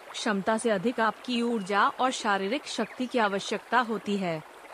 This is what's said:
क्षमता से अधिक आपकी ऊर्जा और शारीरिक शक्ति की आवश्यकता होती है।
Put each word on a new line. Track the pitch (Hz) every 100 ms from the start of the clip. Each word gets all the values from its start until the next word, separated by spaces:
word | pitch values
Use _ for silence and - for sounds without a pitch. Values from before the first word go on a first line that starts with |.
| -
क्षमता | - 240 196 208 220
से | 233
अधिक | 196 220 240
आपकी | 220 - - 240
ऊर्जा | 233 233 185 202 247
और | - 254
शारीरिक | 247 220 196 196 285
शक्ति | - - 214 -
की | 247 240
आवश्यकता | 208 196 - 208 - 240
होती | 226 214 - 202
है। | 180 156 - - -